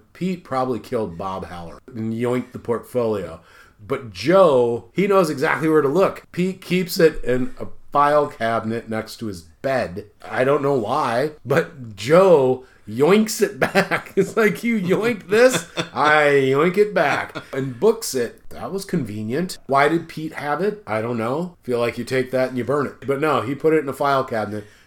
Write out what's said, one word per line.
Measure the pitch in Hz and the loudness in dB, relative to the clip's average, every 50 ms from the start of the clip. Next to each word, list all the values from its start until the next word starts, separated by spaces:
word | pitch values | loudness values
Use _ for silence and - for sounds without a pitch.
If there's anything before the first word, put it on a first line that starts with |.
| _ _ - | _ _ -10
Pete | - 170 185 185 175 - | -6 -6 -6 -6 -6 -8
probably | - 131 131 131 127 127 107 | -6 -4 -2 -2 -2 -4 -6
killed | - - 127 117 110 92 82 82 | -6 -6 -4 -4 -4 -4 -6 -8
Bob | 98 95 95 95 90 | -8 -8 -8 -8 -10
Haller | 85 87 87 85 80 71 - - - | -10 -12 -12 -14 -14 -16 -18 -20 -14
and | - 110 110 113 113 | -10 -8 -6 -6 -4
yoinked | 113 120 120 123 127 123 - - | -2 0 0 0 -2 -4 -6 -10
the | - | -10
portfolio. | - - 117 110 110 - - 123 120 113 107 101 90 82 82 82 - _ - - - _ _ _ 104 | -6 -4 -4 -4 -6 -4 -2 -2 0 0 0 -2 -4 -8 -12 -16 -20 _ -20 -20 -20 _ _ _ -10
But | 98 127 127 123 117 98 | -6 -6 -6 -6 -10 -12
Joe, | 87 98 139 175 196 190 165 139 127 120 117 120 113 - - _ | -4 0 4 6 6 6 6 6 6 4 2 0 -2 -6 -6 _
he | - 190 202 | 0 2 4
knows | 196 190 185 151 | 4 4 4 2
exactly | 151 127 143 156 143 127 156 156 | 0 0 0 0 0 0 0 2
where | 156 156 143 | 4 4 4
to | 135 | 2
look. | 143 175 196 143 - - - - - | 2 2 2 0 0 -4 -14 -10 -4
Pete | 170 175 190 185 185 | -4 -2 -2 -4 -6
keeps | - - 175 180 185 175 - - | -6 -2 -2 -2 -2 -2 2 4
it | 170 160 156 - - | 4 4 4 0 -2
in | 123 123 127 127 123 - - | -2 0 0 -2 -4 -6 -8
a | 113 98 - - - - | -10 -12 -12 -14 -10 -4
file | - 143 143 147 147 151 147 117 | 0 2 4 4 4 2 0 0
cabinet | - - 113 113 117 113 107 110 113 117 107 110 | -4 -4 -4 -2 -2 -2 -2 -4 -6 -6 -6 -6
next | 110 110 110 - - | -6 -6 -6 -8 -10
to | - 120 | -10 -10
his | 107 98 87 85 | -10 -10 -10 -14
bed. | - - _ - 135 135 127 104 87 87 101 - - _ _ - | -20 -14 _ -4 -2 -2 -2 -2 -4 -8 -10 -14 -14 _ _ -14
I | - 110 110 131 | -6 -2 0 2
don't | 131 143 151 139 | 2 2 2 2
know | 139 143 | 0 0
why, | 131 107 104 127 151 143 127 117 120 139 156 156 - - | 0 0 -2 -2 -2 -2 0 0 0 -2 -2 -6 -8 -6
but | 120 135 - 160 - - 139 123 113 107 | -2 0 0 0 -2 -6 -16 -18 -16 -14
Joe | 101 104 120 156 180 196 190 170 147 131 127 127 127 - - _ _ _ - | -10 0 4 6 6 8 8 8 6 6 4 2 0 -4 -10 _ _ _ -8
yoinks | 104 117 139 160 196 220 214 214 - - 208 | -2 2 4 4 6 4 4 2 0 -2 -2
it | 170 - 127 | -2 0 0
back. | - - - 196 190 - - 151 - - - | -2 0 2 0 0 0 -2 -4 -6 -2 0
<laughs> | |
It's | 185 190 196 - | 0 0 0 0
like, | - 226 208 175 - - | 0 2 2 0 -2 -2
"You | 240 233 214 | -2 -2 0
yoinked | 185 170 185 165 208 233 247 185 170 165 | 0 0 0 0 0 0 -2 -4 -4 0
this, | 196 220 247 262 247 214 165 - - - - - - | 4 6 6 6 4 2 -4 -6 -6 -6 -6 -4 -2
I | 123 139 151 151 151 151 143 143 139 135 131 135 | 0 2 4 4 6 6 6 4 4 4 4 2
yoink | 139 156 180 175 | 2 2 2 2
it | 208 208 208 185 | 2 2 2 2
back," | 185 160 139 127 - - - - 151 - - - | 0 0 0 0 -2 -4 -8 -10 -14 -12 -10 -8
and | 135 131 135 123 117 | -6 -6 -6 -4 0
books | 151 220 226 220 - - - | 2 2 2 0 -2 -6 -4
it. | 131 120 107 - - - - | -4 -4 -4 -6 -12 -18 -16
That | - 107 104 123 175 | -14 -12 -10 -8 -8
was | 196 190 | -10 -6
convenient. | - - 170 127 104 104 107 110 110 120 151 180 180 - - - | -4 -4 -4 -4 -4 -6 -8 -6 -4 -4 -4 -4 -6 -8 -10 -6
Why | - 135 135 143 151 | 0 2 2 4 4
did | 160 170 165 - | 2 0 -4 -6
Pete | - 160 156 156 - | -10 -10 -10 -10 -10
have | - 139 147 147 147 | -8 -6 -4 -4 -2
it? | 185 208 208 - - | -2 -4 -4 -6 -6
I | - 107 110 107 | -6 -4 -4 -4
don't | 120 123 113 | -4 -4 -4
know. | 110 117 131 156 180 180 - _ _ | -4 -2 -4 -4 -6 -8 -10 _ _
Feel | 123 123 117 | -4 -2 -2
like | 120 120 113 123 | -2 -2 -4 -6
you | 117 | -6
take | - 135 131 127 127 - | -4 -2 -2 -2 -2 -2
that | 127 127 127 | -2 -2 -2
and | 131 123 | -2 -4
you | 117 | -4
burn | 107 139 147 135 | -2 -2 -2 -2
it. | 113 - - - | -4 -6 -8 -6
But | 113 139 135 | -4 -2 0
no, | 147 156 143 120 104 | 0 0 0 0 -2
he | 113 143 | -4 -4
put | 135 - 160 160 | -2 0 2 2
it | 156 143 | 2 0
in | 135 | -2
a | 131 | -4
file | - 143 139 139 135 123 | -2 0 2 2 0 0
cabinet | - 120 110 104 101 104 104 104 - - _ _ | -2 -4 -4 -4 -4 -6 -8 -10 -14 -18 _ _